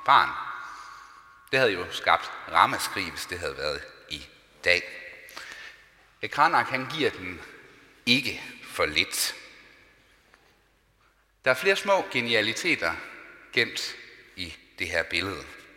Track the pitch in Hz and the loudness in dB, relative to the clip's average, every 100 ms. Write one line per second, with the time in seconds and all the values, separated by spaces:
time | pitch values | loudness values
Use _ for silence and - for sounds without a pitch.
0 | - 139 69 - - - - - - - | 4 6 6 -2 -8 -10 -12 -16 -18 -20
1 | - - - - - 131 120 90 85 - | -20 -20 -20 -20 -2 2 4 2 -4 -2
2 | - 82 - - - 80 110 104 - 104 | 4 4 2 -10 0 6 6 4 -4 -4
3 | 87 - - 87 78 67 73 71 - - | -4 -6 -8 -6 -6 -4 -4 -4 -8 -18
4 | - 71 - - _ _ 90 87 - - | -16 -14 -14 -20 _ _ 4 4 2 -14
5 | - - - - - - - - - _ | -16 -18 -18 -16 -16 -16 -16 -20 -20 _
6 | _ - 110 - 160 143 117 127 127 156 | _ -12 -8 4 4 6 2 -2 -4 0
7 | 120 - 90 85 - - - - - _ | 0 0 -10 -10 -14 -20 -20 -20 -20 _
8 | - 131 113 95 - - - - 78 76 | 2 2 2 -8 -12 -16 -12 -2 0 2
9 | 95 - - - - - - - _ _ | -2 -2 -4 -4 -16 -20 -20 -20 _ _
10 | _ _ _ _ _ _ _ _ _ _ | _ _ _ _ _ _ _ _ _ _
11 | _ _ _ _ 131 127 190 190 202 190 | _ _ _ _ 2 2 4 2 2 2
12 | - 127 117 113 107 107 175 143 82 82 | 2 -2 2 2 2 0 0 0 0 -4
13 | - - - - - 123 110 - - - | -10 -18 -20 -20 -4 0 0 -2 -8 -10
14 | - - - 95 85 - _ - 87 85 | -18 -20 -20 -12 -12 -12 _ -8 -2 -2
15 | 82 85 98 80 76 - - | 0 -2 -2 -6 -10 -18 -20